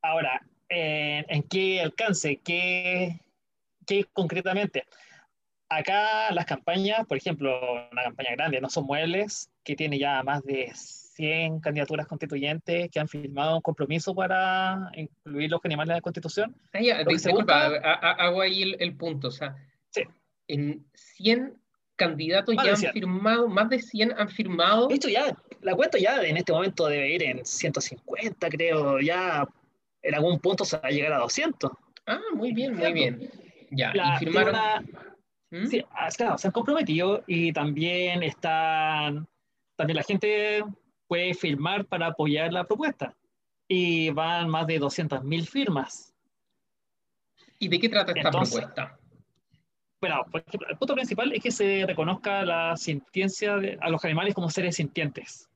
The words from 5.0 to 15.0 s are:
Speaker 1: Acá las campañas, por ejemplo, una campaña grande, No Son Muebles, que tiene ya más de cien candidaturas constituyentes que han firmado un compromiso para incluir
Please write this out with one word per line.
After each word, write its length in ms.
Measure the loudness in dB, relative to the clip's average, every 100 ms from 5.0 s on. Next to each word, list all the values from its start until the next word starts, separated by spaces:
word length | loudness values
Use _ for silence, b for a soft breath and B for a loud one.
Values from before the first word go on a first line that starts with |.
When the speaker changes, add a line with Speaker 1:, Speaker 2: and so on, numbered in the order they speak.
| b b b _ _ _ _
Speaker 1:
Acá 600 | -4 0 2 2 0 0
las 140 | -2 -2
campañas, 580 | -4 -2 0 2 0 0
por 80 | -4
ejemplo, 400 | -2 -2 -2 0 -2 -4 -4
una 140 | -4
campaña 260 | -6 -4 -6 -2
grande, 240 | -2 -2
No 100 | -2
Son 140 | -4 -2
Muebles, 640 | -2 0 -2 -2 -6 -12 _
que 100 | -8
tiene 240 | -4 -2 0
ya 240 | 0 0
más 220 | 0 -2
de 260 | -2 -4 -4
cien 840 | -10 -18 -20 -20 -6 -2 0 -2 -2
candidaturas 460 | -2 -2 -2 -4 -6
constituyentes 840 | -8 -6 -4 -2 -4 -2 -2 -2
que 100 | -4
han 80 | -4
firmado 480 | -6 -8 -2 0 0
un 60 |
compromiso 520 | 0 -2 0 -2 -2
para 760 | -2 0 2 2 2 0 -2 -6
incluir 560 | -10